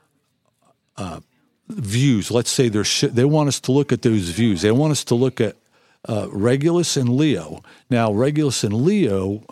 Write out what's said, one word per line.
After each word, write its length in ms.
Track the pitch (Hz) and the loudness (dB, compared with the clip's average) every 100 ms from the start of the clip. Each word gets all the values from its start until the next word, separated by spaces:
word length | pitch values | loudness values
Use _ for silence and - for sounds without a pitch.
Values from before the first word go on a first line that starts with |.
| _ _ _ _ _ _ _ _ _ - | _ _ _ _ _ _ _ _ _ -12
uh, 240 | 95 - - _ _ _ _ | -12 -12 -18 _ _ _ _
views, 600 | 220 113 110 139 113 87 | -10 -4 0 2 2 0
let's 220 | 113 117 | -2 -2
say 180 | - 127 | 0 0
they're 140 | 104 | 2
sh-, 220 | 98 - 139 | -2 -2 -2
they 140 | 113 135 | 2 2
want 220 | 156 147 | 2 0
us 120 | - | -2
to 100 | - | 0
look 200 | 131 139 | 0 2
at 120 | 120 | 0
those 260 | 123 110 87 | 2 0 -2
views. 320 | 85 113 92 | 0 0 2
They 100 | 101 | 2
want 200 | 117 156 | 2 2
us 120 | 143 - | -2 0
to 100 | 120 | 0
look 260 | 131 - | 0 -2
at, 140 | 110 - _ _ _ _ - | -4 -6 _ _ _ _ -6
uh, 200 | 110 95 | -6 -6
Regulus 640 | 107 107 135 151 170 165 - | -2 0 2 2 0 0 0
and 180 | 123 127 | 0 2
Leo. 480 | 156 101 78 - - - _ | 2 0 -4 -16 -18 -20 _
Now, 220 | 120 113 | 0 2
Regulus 520 | 101 131 147 147 - | 2 0 2 0 0
and 100 | 110 | -2
Leo, 720 | 104 143 208 147 98 95 104 - | 0 2 2 0 0 -2 -4 -6